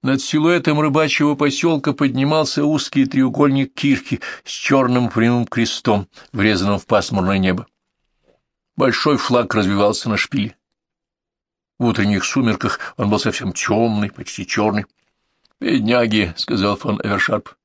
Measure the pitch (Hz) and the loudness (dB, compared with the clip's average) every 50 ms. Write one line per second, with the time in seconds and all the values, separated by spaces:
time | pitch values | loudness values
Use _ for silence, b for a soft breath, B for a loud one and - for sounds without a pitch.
0 | - 131 135 135 - - - 156 151 165 175 170 - 160 151 151 151 151 139 156 | 0 -2 -2 -2 -2 -2 0 2 2 2 2 2 2 0 0 2 0 2 2 2
1 | 160 147 - - 147 147 147 139 147 143 135 - - 170 160 143 - 156 139 - | 0 0 0 0 0 0 2 2 0 -2 0 0 0 0 0 0 -2 -4 -2 0
2 | 147 135 120 131 135 143 156 156 156 147 - 147 147 147 156 143 - - - 139 | 0 0 0 0 0 2 2 2 0 0 -2 0 0 2 0 0 -2 -2 0 0
3 | 131 135 - 139 131 127 - - 147 143 135 139 135 135 _ - - 143 135 - | 0 2 2 2 2 2 4 4 4 4 4 2 0 -2 _ -2 0 0 0 0
4 | - - - - B B B B B - - - - - 143 135 131 123 123 123 | -2 -6 -8 -6 B B B B B -14 -12 -8 -2 2 2 2 4 4 2 2
5 | 123 104 - 113 113 120 123 123 117 - - 120 117 110 - - _ 123 107 101 | 0 0 2 2 2 2 2 2 0 -2 0 -2 -2 -2 -2 -2 _ 2 2 2
6 | 92 _ B B B B - 110 101 107 104 90 92 101 101 90 - - 117 101 | 0 _ B B B B -2 2 2 2 2 2 2 0 0 -2 0 2 2 2
7 | 90 - - 98 90 95 98 98 92 92 92 90 - _ _ _ _ _ _ _ | 2 0 -2 0 0 2 2 2 2 0 0 -2 -6 _ _ _ _ _ _ _
8 | _ _ _ _ _ _ _ _ _ _ _ _ _ _ _ - 135 127 110 - | _ _ _ _ _ _ _ _ _ _ _ _ _ _ _ 0 0 0 0 0
9 | - 151 147 123 - - 123 120 117 92 - 110 101 95 101 101 104 104 107 - | 0 0 0 0 0 0 0 0 0 0 -2 0 0 0 2 2 2 2 0 -2
10 | - 120 107 101 - - - - 104 110 - _ _ _ _ _ _ _ _ _ | -4 -4 -2 -2 -4 -4 -2 -4 -4 -4 -8 _ _ _ _ _ _ _ _ _
11 | _ _ _ _ _ _ _ _ _ _ _ _ _ _ _ _ 127 117 110 - | _ _ _ _ _ _ _ _ _ _ _ _ _ _ _ _ 0 0 2 2
12 | 101 101 104 95 - - - 139 127 113 107 - - 104 - B B B B - | 2 2 2 0 -2 -2 -2 0 0 0 0 0 -4 -6 -6 B B B B -4
13 | 120 101 104 104 - 113 - - - 95 87 - - - 104 110 117 117 107 104 | -2 0 0 0 -2 -4 -4 -4 -6 -6 -6 -6 -2 0 0 2 2 0 0 -2
14 | 101 98 - - - - - - 95 - - 110 107 107 101 104 101 _ _ _ | -2 -4 -6 -12 -16 -14 -10 -12 -8 -6 -2 0 0 0 0 -2 -6 _ _ _
15 | _ _ _ _ _ _ _ _ _ _ _ _ 277 - 330 - - 110 123 123 | _ _ _ _ _ _ _ _ _ _ _ _ -4 -2 0 0 0 2 2 2
16 | 117 113 110 107 101 85 82 - - - 117 101 98 104 104 - - - 104 - | 2 2 2 0 0 -2 -4 -8 -6 -4 -2 0 0 0 -2 -2 -4 -4 -4 -4
17 | - 104 101 98 - - 110 104 - - - _ | -2 -4 -2 -2 0 -2 -2 -4 -4 -10 -20 _